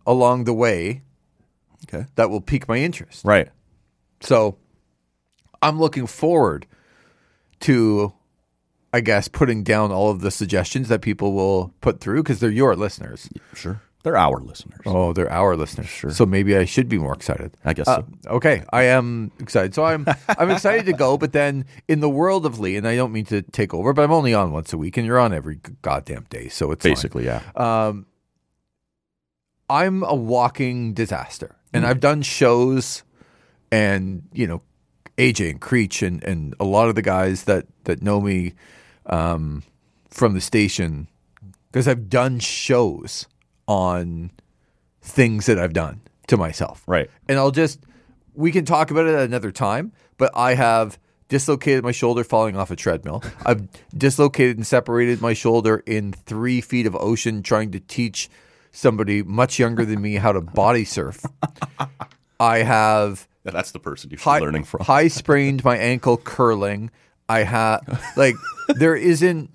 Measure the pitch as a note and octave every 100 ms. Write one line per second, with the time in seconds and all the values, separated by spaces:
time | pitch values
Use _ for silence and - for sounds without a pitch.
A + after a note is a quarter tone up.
0 | - B2+ B2 B2 A#2+ A2+ A#2 F#2 F2 C3
1 | - _ _ _ _ _ _ _ - D#2
2 | - - A2 G#2 - C#3 C3+ A#2 E3 -
3 | - - G2+ G2+ C2+ _ _ _ _ _
4 | _ _ - B2 G#2+ - _ _ _ _
5 | _ _ _ _ _ - D3+ D#3 D#3+ C#3
6 | A#2+ - D#3 E3+ G#2+ D2 - _ _ _
7 | _ _ _ _ _ _ - B2+ A2 G#2
8 | G#2 - _ _ _ _ _ _ _ A#2+
9 | A2 G2+ - - C3+ A2 G2 G#2+ G#2 F#2+
10 | G#2+ F#2+ F#2+ - G2 F#2+ F2 C3 A#2+ A2
11 | - G2 G2+ G2 F#2+ F#2+ F#2 - B2 -
12 | - B2+ D3+ G#2+ A#2+ G#2+ C3+ F2 G2+ -
13 | - A1+ - - - - E2+ G#2 - _
14 | D#3+ C3 D#2 C2 B1 - - - - F#2
15 | F2+ E2+ E2+ E2 G2 E2+ D2 - G#2 -
16 | C#2+ E2+ G#2+ F#2+ G2 G2 F2 - B2 G#2
17 | C#2+ C#2 - C2+ - - D2+ D2+ G2 B2+
18 | A#2+ - - B2 D#3+ A2 - A#2+ B2+ C3
19 | A#2+ A#2 G#2+ - - A2+ F#2+ A#2+ D#3+ D#3+
20 | C#3+ C#3 - G#3 F3 F#3+ G3+ A3+ F#3+ D#3
21 | C3+ C3+ D3+ D3 C#3+ C#3 C3+ - - D#3
22 | D3+ C#3 F3+ F#3+ D#3 A2 F#2+ G2+ A2 A#2+
23 | B2+ A2 G2+ G#2 - - G#2 E2 G#2+ C#3+
24 | D3 D#3+ C3+ A2 F2+ D2+ D#2+ E2 D#2+ B2
25 | A2+ B2 A#2 E2 D2 D2+ - C2 D2+ C#2+
26 | C#2+ B1+ - A1+ A#1+ - D2 D#2+ E2+ B1+
27 | - B1+ A#1+ A#1 - - A#2+ A2+ A2 G#2
28 | F#2+ _ _ _ _ _ _ _ _ _
29 | _ _ _ _ _ _ - C#3+ F#3+ F#3+
30 | F#3 C#3+ A2+ B2 B2 - B2+ B2 A#2 G#2
31 | A2 C2+ - - - _ _ - A#2+ B2+
32 | C#3+ D3+ C3+ - B2+ A#2+ B2+ C3 - -
33 | - _ _ _ _ _ _ A2 G#2 G2
34 | F#2+ F#2 - - G#2+ E2+ - _ _ _
35 | - - B2+ A2 F2 C#2 - B2+ G2+ -
36 | F#2 F2 - F2 D2+ - G2+ G2+ A#2 A2
37 | G2 F#2 F#2+ F#2 - F#2 - _ - E2+
38 | G2+ G2+ G2+ F#2+ F2+ - - - _ _
39 | - F2 E2 E2+ D#2 D2 - _ _ _
40 | _ - A#2 F#2+ - A2+ G2+ - E2+ D2
41 | D#2+ _ _ _ G2 - _ C3 B2+ B2
42 | G2+ B2+ B2+ B2 - - - B2 A2 D#2
43 | - - - _ _ _ - G2+ F#2 F2+
44 | F2 E2 E2+ - _ _ _ _ _ _
45 | - - A#2+ G#2+ G#2 G2+ F2 E2+ D#2 -
46 | - _ - A2 E2 - - - - F2
47 | - _ - C#3 C#3 C3+ D#3+ - _ _
48 | _ _ _ - E3 E3+ D#3+ D#3 D#3 D3+
49 | E3 D3+ B2+ B2 G2+ - G#2 A2+ G3+ -
50 | _ - - - B2 B2+ A#2+ A2+ A2 -
51 | _ _ _ C3+ C#3 C#3+ D3 C3 A#2+ A#2
52 | A#2+ A#2+ A#2 A2+ A2 G2 F#2+ F2+ - D#2+
53 | D2 F2+ - - - A2 F#2+ - _ -
54 | C3+ C3+ C#3+ C3+ B2+ A2 A2 B2 B2 A#2
55 | A#2+ A#2+ A#2 A2+ A#2 A#2 A2 A2 - G#2+
56 | G2+ F#2+ - G#2+ B2 B2 - B2 G#2+ F#2
57 | G#2 A2+ A#2 G#2+ F#2+ G#2+ A2 F#2 - -
58 | A#2 - - _ _ _ _ - C#3 A2
59 | G2+ G#2 F#2+ G#2+ B2+ - A#2+ A2+ A2 G#2+
60 | G#2 G2+ A2 G2 E2+ - G2+ A#2+ G#2 -
61 | C#2 - C#3 - C#3+ - - - C3+ -
62 | - _ _ - A#2 A2+ A2+ A2+ G#2+ G#2+
63 | G#2 F#2+ - _ F#2+ F2 - - D#2+ C#2
64 | - D2+ D3+ D3 D2+ D#2 C#2+ - - C#3
65 | E3 - - C#3+ C#3 C#3 B2+ A#2+ A#2 B2
66 | C3 A#2 - - A#2+ G#2+ G2+ G2+ A2+ -
67 | _ _ - A2+ F#2+ A#2+ A2 A2 - C3
68 | - - C3+ A#2 - - - B2+ D#3+ D#3
69 | F3 D#3+ F3+ E3 -